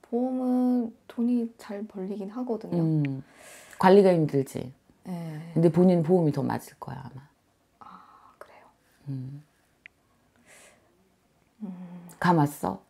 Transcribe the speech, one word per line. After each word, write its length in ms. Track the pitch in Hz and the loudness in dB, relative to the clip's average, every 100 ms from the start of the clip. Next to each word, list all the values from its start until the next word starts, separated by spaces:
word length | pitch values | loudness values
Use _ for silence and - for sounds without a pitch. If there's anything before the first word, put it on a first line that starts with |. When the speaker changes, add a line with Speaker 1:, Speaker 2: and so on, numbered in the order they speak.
Speaker 1:
보험은 920 | - 240 254 254 254 247 254 247 226 - - | -4 -4 -2 -2 0 0 2 0 -2 -10 -16
돈이 460 | - 240 240 226 - | -4 0 0 -2 -10
잘 260 | - 202 208 | -14 -12 -10
벌리긴 440 | 202 190 202 196 | -10 -8 -8 -8
하거든요. 520 | 226 247 220 175 175 | -8 -6 -6 -4 0
Speaker 2:
음. 400 | 165 156 143 135 - - - - - - | 2 2 0 -4 -12 -20 -20 -20 -20 0
관리가 340 | 190 202 190 | 6 8 8
힘들지. 600 | 175 151 139 135 - 127 - _ _ | 4 2 0 -2 -8 -12 -18 _ _
Speaker 1:
네. 460 | - 175 165 151 165 | -14 -12 -12 -14 -6
Speaker 2:
근데 160 | 160 165 | 2 2
본인 320 | 160 185 175 | 6 4 4
보험이 300 | 156 185 160 | 4 4 4
더 100 | 139 | 0
맞을 320 | 123 117 - - | -4 -6 -8 -18
거야, 180 | - 135 | -14 -14
아마. 240 | 127 131 - _ _ _ _ _ | -14 -20 -20 _ _ _ _ _
Speaker 1:
아, 520 | - - - - - _ | -20 -20 -20 -20 -20 _
그래요? 240 | - - - _ _ _ 143 | -20 -20 -20 _ _ _ -12
Speaker 2:
음. 340 | 135 131 143 147 _ _ _ - _ _ _ _ _ _ - - _ _ _ _ _ _ _ _ _ | -10 -10 -16 _ _ _ _ -20 _ _ _ _ _ _ -20 -20 _ _ _ _ _ _ _ _ _
Speaker 1:
음. 120 | 202 180 175 175 - - | -14 -14 -16 -18 -20 -4
Speaker 2:
감았어? 600 | 180 170 143 - - - | 2 2 2 -2 -8 -8